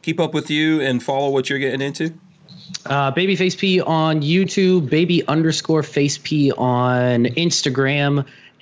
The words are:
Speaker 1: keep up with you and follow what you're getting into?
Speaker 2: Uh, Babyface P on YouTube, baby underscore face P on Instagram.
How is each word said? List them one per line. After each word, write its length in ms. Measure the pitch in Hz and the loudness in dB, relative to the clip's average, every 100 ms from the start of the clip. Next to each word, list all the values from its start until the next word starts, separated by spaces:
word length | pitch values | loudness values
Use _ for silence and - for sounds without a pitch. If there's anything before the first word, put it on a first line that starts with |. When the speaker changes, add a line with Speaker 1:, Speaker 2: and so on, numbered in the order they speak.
Speaker 1:
keep 180 | - 165 | -4 -2
up 140 | 160 | -2
with 160 | 160 - | -2 -2
you 300 | 151 156 156 | 0 2 2
and 200 | 131 123 | 0 -2
follow 280 | 135 139 139 | -2 -2 0
what 180 | 139 127 | 0 -2
you're 100 | 139 | -2
getting 220 | 135 131 | -2 -2
into? 320 | 139 - 160 160 - _ - - - - | -4 -4 -6 -8 -18 _ -20 -20 -16 -12
Speaker 2:
Uh, 260 | - 139 139 | -4 -2 0
Babyface 440 | 135 190 180 185 - | 0 0 0 -2 -2
P 220 | 196 180 | 0 0
on 420 | - 160 160 160 | 0 0 0 0
YouTube, 640 | 143 180 185 - 185 180 135 | 0 0 0 2 2 4 2
baby 360 | 156 175 175 - | 2 2 0 0
underscore 540 | 151 160 156 - 160 | 0 2 0 0 0
face 360 | 151 147 143 - | 0 0 0 -2
P 340 | - 151 139 | -4 0 2
on 720 | - 127 123 123 123 123 120 | 2 0 2 2 2 2 2
Instagram. 1000 | 120 120 170 - 151 131 135 143 143 143 139 - - _ | 0 0 -2 0 -2 0 0 0 0 0 -2 -10 -20 _